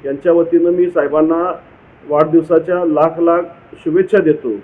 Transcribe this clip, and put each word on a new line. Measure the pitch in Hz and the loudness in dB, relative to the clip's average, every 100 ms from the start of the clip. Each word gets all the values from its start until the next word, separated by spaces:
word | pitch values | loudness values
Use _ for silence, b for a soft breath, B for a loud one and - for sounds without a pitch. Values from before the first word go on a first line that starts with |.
यांच्या | 139 143 175 | -8 -4 0
वतीनं | 170 165 170 175 | 2 2 2 2
मी | 180 180 | 0 0
साहेबांना | 175 143 151 160 165 180 - - - - - 139 | 0 -2 0 0 0 -2 -6 -16 -20 -20 -20 -4
वाढदिवसाच्या | 147 156 165 160 165 165 180 | 0 2 2 2 0 0 -2
लाख | 175 147 160 165 | -2 0 0 0
लाख | 170 170 170 - - - | 0 0 -4 -14 -20 -12
शुभेच्छा | - 170 185 208 | -2 -2 2 0
देतो | 156 151 123 101 | 2 -2 -4 -8